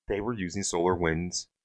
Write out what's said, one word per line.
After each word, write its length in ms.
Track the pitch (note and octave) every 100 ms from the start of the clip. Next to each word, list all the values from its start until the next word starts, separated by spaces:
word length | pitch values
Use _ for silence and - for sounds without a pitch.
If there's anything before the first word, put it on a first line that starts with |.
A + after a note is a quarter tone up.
| -
they 140 | G2+
were 120 | G#2+
using 300 | A#2 F2+ G2
SolarWinds 840 | F#2+ F2 F2+ F2 E2 D#2+ F2 - - _